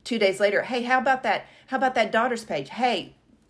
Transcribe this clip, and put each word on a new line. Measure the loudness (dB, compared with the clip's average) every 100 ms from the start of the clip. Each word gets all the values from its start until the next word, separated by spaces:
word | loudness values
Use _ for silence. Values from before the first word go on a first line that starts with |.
Two | -6 0
days | 2 4
later, | 2 2
"Hey, | -2 -4
how | 0 0
about | 2 0
that? | 0 -2 -4 -20 -6
How | 0
about | 0 2
that | 0
daughters | 2 0 -2
page?" | -4 -6 -6
Hey, | -2 0 0 -6 -18 _ _ -6